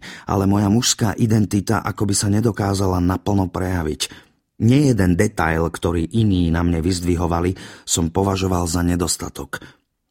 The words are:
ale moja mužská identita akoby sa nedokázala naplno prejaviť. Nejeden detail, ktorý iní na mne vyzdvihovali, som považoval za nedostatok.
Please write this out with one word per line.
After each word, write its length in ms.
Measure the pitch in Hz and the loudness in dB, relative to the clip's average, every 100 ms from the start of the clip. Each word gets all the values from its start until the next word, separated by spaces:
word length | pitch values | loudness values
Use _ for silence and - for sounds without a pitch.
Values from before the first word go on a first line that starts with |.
| - - - | -14 -12 -2
ale 160 | 98 98 | 0 2
moja 240 | 101 101 | 2 4
mužská 400 | 113 123 - 110 - | 2 2 0 -2 0
identita 640 | 113 110 98 101 92 104 | 2 2 2 0 0 -2
akoby 320 | - - 101 | -2 -4 -2
sa 160 | 101 104 | 0 0
nedokázala 720 | 104 113 98 98 98 98 90 | 2 0 0 -2 0 0 0
naplno 480 | 90 92 - 101 90 | 0 0 0 0 0
prejaviť. 800 | 87 92 90 78 71 - - - _ _ - | -2 -4 -2 -4 -6 -8 -12 -20 _ _ -2
Nejeden 560 | 110 135 143 110 90 87 | 2 4 4 4 4 2
detail, 480 | 104 - 80 80 82 | 0 0 0 0 -2
ktorý 400 | - 90 85 82 | -2 -2 -2 -2
iní 480 | 113 107 90 85 | 0 0 2 2
na 80 | 82 | 0
mne 240 | 87 82 82 | 0 0 -2
vyzdvihovali, 720 | 90 87 87 85 85 90 95 - - | -2 -2 0 0 0 -2 -4 -10 -16
som 320 | - - 82 | -6 -2 0
považoval 560 | 95 98 95 92 90 87 | 0 0 0 0 0 -2
za 160 | 87 87 | 0 0
nedostatok. 720 | 87 85 - - - - - - - _ _ _ | 0 -2 -4 -8 -12 -12 -14 -16 -20 _ _ _